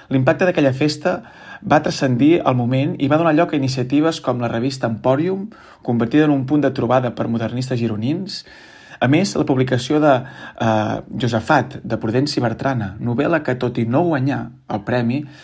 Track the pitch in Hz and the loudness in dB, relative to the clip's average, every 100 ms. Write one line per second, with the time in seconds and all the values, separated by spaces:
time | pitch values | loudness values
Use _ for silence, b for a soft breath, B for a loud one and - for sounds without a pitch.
0 | B 135 131 - 185 175 139 131 151 - | B 2 2 2 2 2 2 2 -2 0
1 | 175 190 B B B B - 151 - - | -2 -4 B B B B 0 2 2 -2
2 | 139 120 143 170 - 127 120 131 151 175 | 0 4 4 4 2 0 0 0 0 -2
3 | 135 156 170 151 175 151 131 131 127 143 | 0 2 4 2 2 0 -2 -2 0 2
4 | 160 160 - 123 120 117 131 135 120 107 | 0 0 -4 -2 -2 -2 -4 -2 -4 0
5 | 127 139 175 196 214 B B B - 117 | 0 2 0 -4 -8 B B B -2 0
6 | 117 151 151 139 131 151 139 131 117 127 | 2 4 4 2 2 2 2 0 2 2
7 | 123 - 117 117 110 120 127 123 117 104 | 0 -4 -4 -2 -2 -4 -4 -2 -2 -2
8 | 123 175 190 - B B B B B B | -2 -4 -6 -10 B B B B B B
9 | 123 156 196 - 151 131 127 123 - 151 | 2 2 2 -2 0 0 2 0 0 2
10 | 151 127 131 - - - 113 110 110 110 | 4 4 0 -14 -18 -4 0 2 0 -4
11 | - 104 123 117 - 147 123 - 113 113 | -8 -4 -2 -2 2 0 0 -8 -8 -4
12 | 113 123 147 - 120 113 135 123 101 101 | -2 0 0 -2 -2 -2 -4 -2 -6 -6
13 | 123 120 160 160 151 127 123 117 117 139 | -4 -2 0 0 -2 -2 -2 -2 0 2
14 | 175 143 135 120 117 - - 110 110 123 | 2 0 0 -2 -8 -14 -8 -8 -2 -2
15 | 117 139 147 B | 0 -2 -6 B